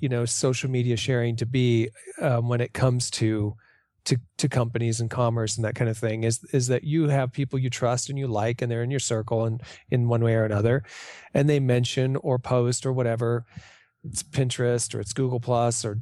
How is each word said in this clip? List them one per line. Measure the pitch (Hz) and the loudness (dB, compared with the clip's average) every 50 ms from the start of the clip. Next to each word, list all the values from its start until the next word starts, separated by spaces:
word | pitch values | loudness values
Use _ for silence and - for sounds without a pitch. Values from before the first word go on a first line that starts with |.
you | 151 131 | -2 -2
know, | 123 120 120 | 0 0 0
social | 117 - - - 131 127 - - 131 | -2 0 0 2 2 0 0 -2 -2
media | 131 123 123 123 117 | 0 0 2 2 0
sharing | 110 - - 131 120 117 120 117 | 0 0 0 0 2 2 0 0
to | 113 117 | -2 -2
be, | 117 131 131 123 123 117 113 113 - - - - 381 - - | 0 2 2 4 4 4 4 2 0 -4 -12 -20 -18 -8 -2
um, | 269 143 123 120 117 120 | 0 0 2 2 0 0
when | 120 120 | 0 0
it | 120 - | -2 -2
comes | - - 131 131 123 123 - - | 0 0 2 2 2 0 -2 -4
to, | - - 113 110 110 107 104 104 104 - _ _ _ _ _ _ _ _ _ | -2 0 0 0 2 0 -2 -2 -4 -8 _ _ _ _ _ _ _ _ _
to, | - 131 123 - - _ - | 0 0 0 -2 -8 _ -2
to | - 135 | -2 0
companies | - 127 120 117 117 117 117 117 113 117 | 2 0 0 0 0 0 0 0 0 -2
and | 117 110 | -2 -4
commerce | - 123 123 117 113 117 110 104 - | 0 0 0 2 2 0 -2 -2 -2
and | 117 110 | -2 -2
that | 107 117 | -2 0
kind | - 123 113 | 0 -2 -2
of | 110 113 | 0 -2
thing, | 117 110 110 113 | -2 -2 -2 0
is, | 113 113 113 - - - | 0 0 0 -2 -4 -2
is | - 135 120 127 | 0 0 2 2
that | 127 123 - | 0 0 0
you | 151 151 165 156 147 | 0 0 2 2 2
have | 139 139 131 131 | 2 2 0 0
people | - 147 139 127 - 131 | -2 -4 -4 -2 -2 -2
you | 131 127 | -2 -2
trust | - - 127 117 123 123 - - | -2 0 0 0 0 0 -2 -6
and | 139 139 | -6 -4
you | 135 | -4
like, | 127 107 104 107 117 120 - | -2 0 0 0 0 -2 -2
and | 127 120 | -2 -2
they're | 117 117 120 | -2 -2 -2
in | 123 | -2
your | 139 131 | -2 -4
circle | - - 120 110 107 - 117 110 113 | -2 -2 -2 -2 -2 -2 0 0 0
and | 113 113 117 - - - - - - | 0 -2 -4 -8 -14 -20 -20 -6 -2
in | 127 123 120 120 | 0 2 2 2
one | 117 117 | 2 2
way | 117 117 113 | 4 4 4
or | 113 110 | 2 2
another, | 107 104 101 107 117 127 139 139 - - - - - - - - - - | 2 2 2 2 2 2 2 -2 -6 -14 -18 -18 -18 -18 -20 -20 -2 0
and | - 143 151 | 2 4 4
they | 147 143 | 4 4
mention | 135 123 123 123 123 - - 139 131 131 135 | 4 4 4 2 2 0 0 0 0 0 0
or | 139 - 151 127 127 | -2 0 0 0 0
post | - - 127 123 120 120 120 - - | 0 0 2 2 2 2 0 0 -2
or | 135 | -2
whatever, | 131 127 123 117 113 113 120 117 120 120 117 - - - - - - - _ _ _ _ - | -2 0 0 0 0 0 0 0 0 -2 -4 -8 -16 -20 -20 -20 -20 -20 _ _ _ _ -16
it's | - - - | -10 -10 -10
Pinterest | - - - 139 131 123 - - 123 120 120 117 - - - | -10 -4 -2 0 0 0 0 0 0 0 2 0 -2 -4 -6
or | 107 | -8
it's | 101 - | -8 -6
Google | - 139 135 127 127 120 | -2 -2 -2 0 -2 -4
Plus | 117 131 123 117 120 120 117 - - | -2 0 2 2 2 2 0 -2 -4
or, | 110 101 113 | -4 -4 -6